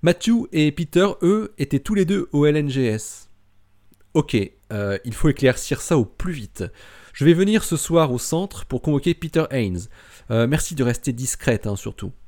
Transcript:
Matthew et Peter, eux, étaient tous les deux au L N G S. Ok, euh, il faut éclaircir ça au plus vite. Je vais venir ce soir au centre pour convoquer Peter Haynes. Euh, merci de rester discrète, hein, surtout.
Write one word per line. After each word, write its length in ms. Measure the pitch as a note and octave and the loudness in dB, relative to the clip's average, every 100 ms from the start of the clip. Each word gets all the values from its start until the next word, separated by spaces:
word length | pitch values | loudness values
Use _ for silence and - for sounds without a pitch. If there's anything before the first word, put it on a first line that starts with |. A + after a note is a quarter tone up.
Matthew 460 | F3+ F3 - A#3 - | 2 2 2 0 0
et 200 | D#3 D3+ | 2 0
Peter, 360 | D3 E3 F3 G3 - | 0 -2 2 2 2
eux, 300 | E3+ G#3+ G#3+ - | 2 2 -2 -6
étaient 220 | C#3 C#3+ | -2 -2
tous 140 | - | -2
les 100 | G#3 | 0
deux 240 | F3 G3 F3 | 2 0 0
au 140 | D3 D3 | 2 4
L 100 | D3+ | 2
N 120 | D3 | 0
G 180 | C3+ B2+ | 0 0
S. 420 | A2 - - - - _ _ _ _ _ _ - | -2 -6 -16 -20 -20 _ _ _ _ _ _ -2
Ok, 220 | D#3 D3 A#2 G2 _ _ | -2 2 -2 -2 _ _
euh, 260 | G#2+ G2+ G2 | -4 -4 -4
il 80 | A#2 | -6
faut 160 | A2+ D#3 | 0 2
éclaircir 540 | C3+ C3 A#2+ - C#3 | 4 2 2 -4 -6
ça 160 | - D#3+ | 0 0
au 60 | |
plus 280 | A2 _ F#3 | 0 _ -8
vite. 320 | D#3 G#2 - G2 - - - - | -6 -10 -10 -10 -10 -20 -20 -20
Je 120 | - | 2
vais 100 | C#3+ | 4
venir 300 | E3+ G3 G#3+ | 6 4 2
ce 120 | - D#3+ | 0 -4
soir 360 | - E3 D#3 | 2 2 2
au 60 | B2 | 0
centre 460 | - D#3+ F#3+ - | -2 -4 -4 -8
pour 160 | - B2+ | -6 -4
convoquer 340 | - C#3+ F3 | 0 0 0
Peter 300 | E3 D#3+ E3 D#3+ | -2 -2 -2 0
Haynes. 300 | C3+ G#2 F2+ A2 - - - - | -2 -2 -4 -8 -18 -20 -20 -4
Euh, 160 | A2+ A#2 | 0 2
merci 280 | D3+ - | 0 -2
de 100 | D#3 | -2
rester 280 | B2 A#2+ - | -2 0 -4
discrète, 540 | A#2+ C3 - - A2+ G#2+ | -4 -6 -6 -2 -2 -4
hein, 100 | G2+ | -6
surtout. 360 | - - G2 - | -8 -10 -12 -14